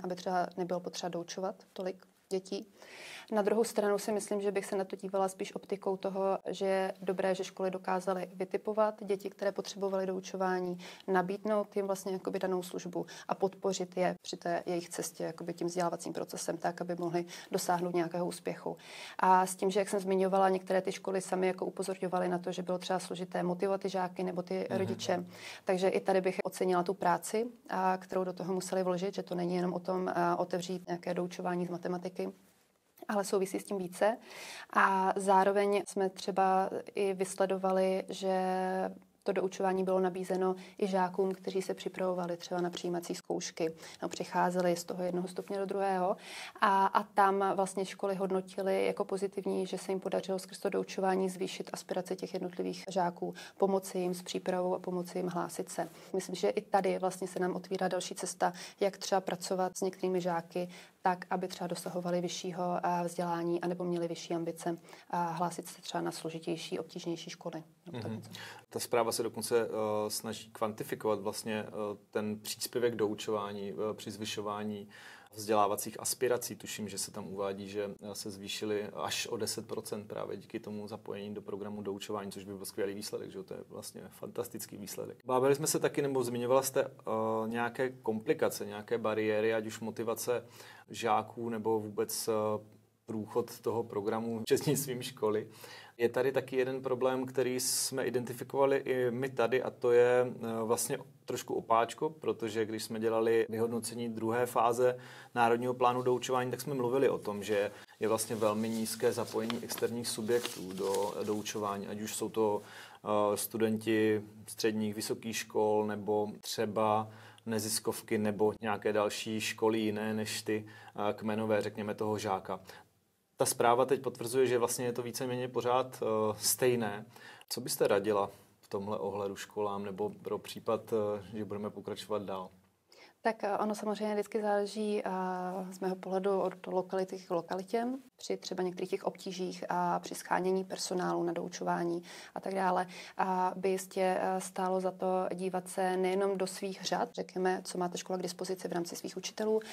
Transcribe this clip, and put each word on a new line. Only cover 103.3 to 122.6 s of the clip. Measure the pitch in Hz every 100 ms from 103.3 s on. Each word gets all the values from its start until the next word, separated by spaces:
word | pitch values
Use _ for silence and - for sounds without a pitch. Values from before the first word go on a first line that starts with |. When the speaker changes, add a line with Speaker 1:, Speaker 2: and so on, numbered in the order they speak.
| 113 107
Speaker 2:
vyhodnocení | 110 117 117 113 117 120
druhé | 110 113 120 123
fáze | 127 113 120 127 127 - - -
Národního | 120 117 120 127
plánu | 123 123 123
doučování, | 127 123 - 127 127
tak | 123
jsme | -
mluvili | 139 120 135 127
o | 92
tom, | 104 104
že | 98 101 101 - - -
je | 110
vlastně | 110 - 113
velmi | 110 104 113
nízké | 113 110 - 120
zapojení | 113 110 113 113 113
externích | - - 113 117 120
subjektů | - 107 120 - 95 92
do | 95 98 95 101 -
doučování, | 104 107 104 110 104 101 92
ať | 104
už | 107
jsou | - 107
to, | 113 107 104 - - - -
eh, | 104 104 104 104
studenti | - 113 110 110 113 110 110 107 104 - -
středních, | - 113 107 107
vysokých | 104 107 120 113 107
škol, | - 110 107 107 107
nebo | 104 101 107 104 90
třeba | - - 107 104 107 107 110 - - - 113
neziskovky, | 110 107 110 - 104 - 107
nebo | 104 98 107 104
nějaké | 110 101 110
další | 107 104 - 113 110
školy | 104 - 110 113
jiné | 107 104 110
než | 107 107 -
ty, | - 107 107 - - - 104
eh, |
kmenové, | 104 107 107 110 104
řekněme, | 104 107 104
toho | 101 107 107
žáka. | 104 95 - 92